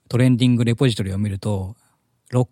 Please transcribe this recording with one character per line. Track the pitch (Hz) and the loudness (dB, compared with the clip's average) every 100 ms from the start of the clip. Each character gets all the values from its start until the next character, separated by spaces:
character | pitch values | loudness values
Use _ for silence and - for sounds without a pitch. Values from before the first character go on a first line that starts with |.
| - | -4
ト | 120 | 2
レ | 127 | 2
ン | 120 | 4
デ | 127 | 2
ィ | |
ン | 120 | 2
グ | |
レ | 117 | 0
ポ | 117 135 | 0 0
ジ | 107 | 0
ト | |
リ | 98 | -4
を | 95 | -4
見 | 104 | -4
る | 98 | -4
と、 | 107 101 95 110 _ _ _ _ _ | -4 -4 -6 -12 _ _ _ _ _
六 | 123 123 | -2 -2